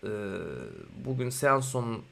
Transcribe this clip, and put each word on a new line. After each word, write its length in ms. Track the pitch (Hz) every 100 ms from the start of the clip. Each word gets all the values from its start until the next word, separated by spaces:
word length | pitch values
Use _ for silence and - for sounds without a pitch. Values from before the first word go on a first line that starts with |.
e, 60 | 98 104 101 95 85 64 62 - - - -
bugün 240 | 127 123
seans 420 | 127 143 135 131
sonu 280 | 131 117 113 -